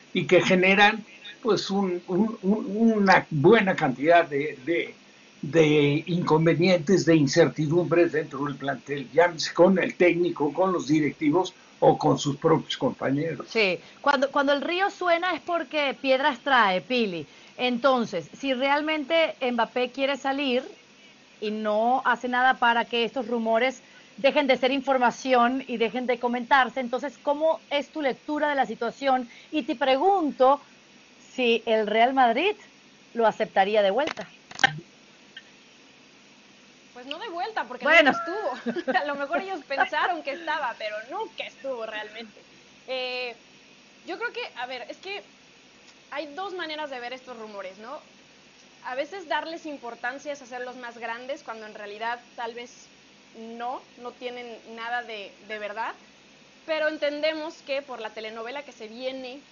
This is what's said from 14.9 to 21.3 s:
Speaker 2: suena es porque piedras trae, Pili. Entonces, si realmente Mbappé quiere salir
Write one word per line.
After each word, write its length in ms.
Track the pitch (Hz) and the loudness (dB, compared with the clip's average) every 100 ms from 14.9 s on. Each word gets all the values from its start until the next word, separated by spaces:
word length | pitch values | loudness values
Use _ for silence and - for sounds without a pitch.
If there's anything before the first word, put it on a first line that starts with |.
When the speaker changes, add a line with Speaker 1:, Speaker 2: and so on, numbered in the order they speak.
Speaker 2:
suena 440 | 381 359 339 359 | -2 0 0 0
es 80 | 320 | -4
porque 520 | - 339 330 302 285 247 | -4 -4 -4 -2 -2 -2
piedras 380 | 269 262 294 240 | 0 2 2 -2
trae, 420 | 285 254 208 185 | 2 4 4 2
Pili. 460 | 185 254 220 170 143 - - - | 0 0 0 -2 -10 -16 -18 -6
Entonces, 680 | 247 240 269 254 220 180 151 - | -4 0 2 2 0 -6 -8 -8
si 180 | 277 | -4
realmente 800 | 254 277 285 302 311 277 330 311 - | -2 0 0 0 -4 0 0 0 0
Mbappé 500 | 254 240 226 254 247 | -2 0 -2 -2 -4
quiere 260 | 247 269 277 | -2 -2 -2
salir 480 | 285 269 285 247 277 - - - - - _ | -4 -2 0 -2 -2 -14 -20 -20 -20 -20 _